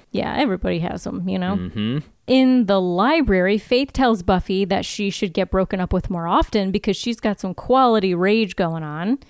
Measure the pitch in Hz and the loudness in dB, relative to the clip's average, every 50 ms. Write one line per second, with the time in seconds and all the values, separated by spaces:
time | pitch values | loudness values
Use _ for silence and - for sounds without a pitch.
0 | _ _ - 190 - - - - 294 226 185 - - 185 175 165 170 - - 175 | _ _ -6 -6 -4 -4 -2 -2 0 0 -2 -2 -2 -2 -2 -2 -4 -4 -6 -8
1 | - - 185 190 175 185 190 185 180 185 202 185 180 180 - 104 - 113 131 151 | -8 -8 -8 -6 -6 -4 -4 -2 -2 -2 -2 -4 -4 -6 -6 -4 -4 -4 -4 -6
2 | - - _ _ _ - 175 262 262 254 254 254 226 185 202 196 185 180 175 180 | -6 -10 _ _ _ 2 2 4 4 6 4 4 4 4 2 2 2 2 2 2
3 | 208 262 320 330 269 214 190 185 180 190 208 208 - - - 247 285 - - 262 | 2 2 2 2 4 4 4 4 4 2 2 0 0 0 0 0 0 0 0 2
4 | 269 240 226 185 175 - 190 180 - - 190 190 196 175 196 - 185 - - - | 2 4 2 2 2 2 2 2 0 0 0 0 0 0 0 -2 -2 -4 -6 -4
5 | 208 196 - - 214 180 - 196 185 - - 190 185 - 208 185 180 - - 180 | -4 -4 -2 -2 -4 -2 -2 -2 -2 0 0 0 0 0 -2 -4 -2 -2 -2 -2
6 | - - 185 170 165 170 196 302 330 - - 214 190 190 190 - - 208 185 - | -2 -4 -6 -6 -2 0 2 2 2 2 0 0 0 0 -2 -2 -2 -2 -2 -2
7 | - 240 233 - - 214 196 - - 185 175 - - - 247 262 262 240 226 214 | -4 -6 -6 -2 -2 -2 -2 -2 -6 -8 -8 -8 -2 2 4 4 4 4 4 2
8 | 190 190 175 170 180 196 214 226 220 180 - - 180 165 165 160 156 151 147 160 | 2 0 0 2 2 2 2 2 0 0 -2 -2 -2 -2 -2 -4 -6 -8 -8 -6
9 | 175 214 269 - - - | -4 -2 -4 -4 -6 -12